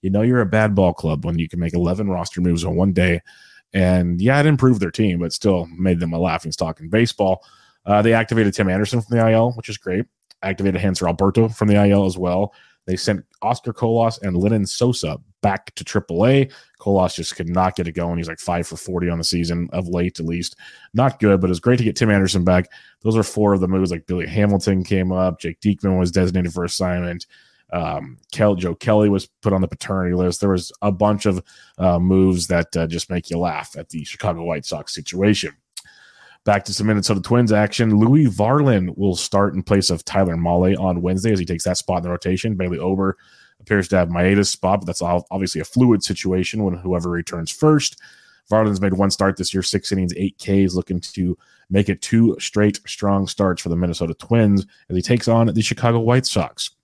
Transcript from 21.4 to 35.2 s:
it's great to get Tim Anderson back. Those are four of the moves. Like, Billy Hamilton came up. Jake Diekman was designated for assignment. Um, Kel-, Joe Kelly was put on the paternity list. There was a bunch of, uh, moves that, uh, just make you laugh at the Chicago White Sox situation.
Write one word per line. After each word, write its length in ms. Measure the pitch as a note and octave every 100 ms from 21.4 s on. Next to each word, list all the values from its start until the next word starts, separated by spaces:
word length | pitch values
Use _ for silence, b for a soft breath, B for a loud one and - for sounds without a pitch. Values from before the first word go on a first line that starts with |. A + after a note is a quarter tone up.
| F2+
it's 80 | F2
great 180 | A#2+ B2
to 60 |
get 120 | A2 -
Tim 140 | A2+
Anderson 340 | G2+ F#2+ F#2+
back. 280 | F2+ F2+ F#2 B B B
Those 140 | A2 A2
are 60 |
four 320 | - - G#2
of 60 | G2
the 80 | F#2
moves. 240 | F#2+ F#2
Like, 160 | F2 -
Billy 180 | F2+ D#2
Hamilton 580 | D#2+ G2+ G2 G2 F#2+
came 280 | F2+ G2 F#2
up. 280 | F#2 F#2 E2+
Jake 200 | E2 E2
Diekman 380 | G#2 G2 G2 F#2
was 120 | F2
designated 400 | F2 F2+ F2+ F2+
for 120 | E2+
assignment. 640 | F2 - F#2 F2+ F2 F2 - b b b b
Um, 460 | F2 D#2+ D2+ - B1 _
Kel-, 240 | - G#2+ F#2+
Joe 180 | F2+
Kelly 360 | E2 A#2+ G#2+ G#2+
was 180 | G2 -
put 260 | _ A2
on 80 | G2
the 60 | F#2
paternity 480 | - - F#2+ F2+ F2+
list. 240 | F2+ E2+
There 80 | G2+
was 220 | F#2 E2+ -
a 100 | G#2
bunch 360 | F#2 G#2 G#2 G#2
of, 160 | F#2 - b b b
uh, 220 | F#2 F2
moves 480 | F2+ F#2+ F#2+ F2+ E2+
that, 280 | F2 E2+ E2+
uh, 120 | E2
just 240 | E2+ -
make 180 | F2+ -
you 80 | E2+
laugh 380 | F2 D2+ D2+ D2+
at 120 | D#2
the 140 | D#2+
Chicago 400 | C#2+ - G#2 E2
White 220 | E2+ D#2+ -
Sox 300 | D2+ - -
situation. 560 | D#2 F2+